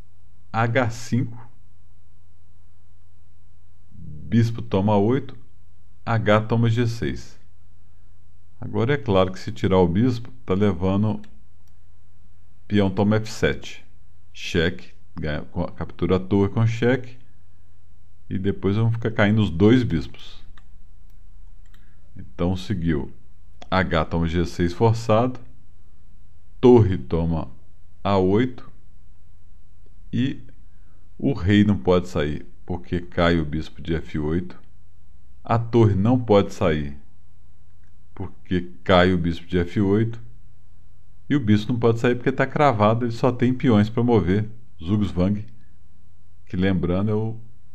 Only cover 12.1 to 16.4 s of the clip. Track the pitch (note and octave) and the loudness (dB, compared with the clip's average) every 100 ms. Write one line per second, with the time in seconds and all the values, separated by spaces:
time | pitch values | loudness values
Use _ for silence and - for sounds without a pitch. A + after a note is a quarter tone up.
12.1 | - - - - - - G#2 F#2+ F#2 G2+ | -8 -8 -8 -8 -8 0 2 4 4 4
13.1 | G#2+ A2 - D2 - - - - - - | 2 0 0 0 0 -4 -8 -8 -8 -8
14.1 | - - - - F2+ E2+ F#2 - - - | -8 -8 -8 -2 2 2 0 -6 -8 -8
15.1 | - D2+ D2 - E2+ E2 - E2 - F2 | -6 -4 -4 -4 -4 -4 -4 -6 -2 2
16.1 | F#2 F#2 G2+ | 2 4 4